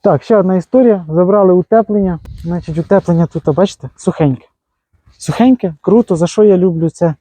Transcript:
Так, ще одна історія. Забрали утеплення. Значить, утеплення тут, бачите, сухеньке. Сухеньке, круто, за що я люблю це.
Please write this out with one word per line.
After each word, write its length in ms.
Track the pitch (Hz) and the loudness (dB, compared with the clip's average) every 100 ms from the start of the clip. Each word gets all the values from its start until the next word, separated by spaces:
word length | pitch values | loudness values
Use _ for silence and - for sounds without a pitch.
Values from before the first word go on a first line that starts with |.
Так, 200 | 208 147 | 0 -2
ще 140 | - 220 | 0 0
одна 180 | 185 185 | 2 -2
історія. 500 | - 254 247 202 156 | 0 2 2 0 -2
Забрали 440 | 160 180 208 190 | -2 2 2 4
утеплення. 680 | 180 180 226 214 208 190 170 - - | 2 2 0 0 -2 -2 -6 -12 -14
Значить, 360 | 165 175 - 160 | -8 -8 -6 -8
утеплення 500 | 165 196 - 165 170 | 0 0 0 0 0
тут, 280 | 170 - 143 | -2 -4 0
бачите, 340 | 202 - 135 _ | -2 -4 -18 _
сухеньке. 520 | - - 147 127 _ _ _ _ _ _ _ _ | -6 -2 -2 -2 _ _ _ _ _ _ _ _
Сухеньке, 580 | - - 247 254 185 151 | -10 0 2 2 -2 -6
круто, 340 | - 214 - 165 | 0 0 2 -2
за 120 | 170 | -2
що 160 | - | 2
я 140 | 214 185 | 2 4
люблю 320 | 185 165 165 | 0 -2 -4
це. 260 | - 170 147 | -2 -4 -4